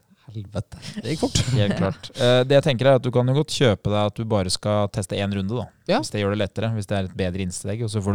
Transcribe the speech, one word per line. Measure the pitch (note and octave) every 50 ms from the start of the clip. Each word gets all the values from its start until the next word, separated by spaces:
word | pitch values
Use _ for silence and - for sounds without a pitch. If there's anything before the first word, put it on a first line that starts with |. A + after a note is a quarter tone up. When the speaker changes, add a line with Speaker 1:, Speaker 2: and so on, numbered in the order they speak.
| _ _ _ _ _ -
Speaker 1:
«Helvete, | G#2+ A2 G2+ F#2 G2 G2 - _ - - - - - G#3
det | - A#2+ D#3
gikk | E3
fort.» | - C#4 - - - -
Speaker 2:
<laughs> | C3
Helt | - G3+ G3+ - -
klart. | G2 F#2+ D#3 - - - - -
Eh, | B2+ A#2+ B2 B2+ B2+
det | C3 C#3 C#3
jeg | -
tenker | D3+ C3 A2 B2 C#3
er | C#3
at | B2 -
du | B2
kan | A#2+ B2 B2
jo | B2+ C3
godt | C#3+ D#3 - -
kjøpe | - C#3+ A#2+ G2 - - G2+
deg | G#2 G#2 G#2
at | G#2 -
du | - A2+
bare | A2 A2 G2+ F#2 F2+
skal | - - - G#2+ G#2 G#2 G#2 G2
teste | - G#2+ G2 - G2+ G2
en | G2+ G2+
runde, | G2 G2+ F#2+ F#2+ A#2
da. | B2 G#2 - - _ _ -
Speaker 1:
Ja. | F#3 C4
Speaker 2:
Hvis | - -
det | - G#2
gjør | G2+ G2 G#2
det | G#2 G2+
lettere, | - - G#2 G#2 A2+ A2+
hvis | G#2+ G2 -
det | G#2 G2
er | F#2+
et | F2+ F2+
bedre | - F#2+ F2+ F2 F#2+
innsteg, | G2 F2+ F2 - - G2+ G#2 A2+ A#2+
og | G#2+
så | G#2 A2 F#2+
får | G2+ G2+